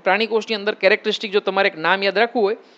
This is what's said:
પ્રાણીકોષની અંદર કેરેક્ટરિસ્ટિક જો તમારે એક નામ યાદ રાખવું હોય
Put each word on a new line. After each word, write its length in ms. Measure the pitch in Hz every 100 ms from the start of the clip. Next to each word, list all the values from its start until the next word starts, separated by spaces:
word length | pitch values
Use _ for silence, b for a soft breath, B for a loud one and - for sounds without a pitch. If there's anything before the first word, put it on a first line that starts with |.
પ્રાણીકોષની 500 | 190 196 220 220 208
અંદર 200 | 220 202
કેરેક્ટરિસ્ટિક 580 | 208 190 214 214 202 220
જો 80 | 196
તમારે 280 | 196 190 196
એક 100 | 160
નામ 240 | 165 190
યાદ 160 | 196 185
રાખવું 240 | 233 254
હોય 140 | 202 233 B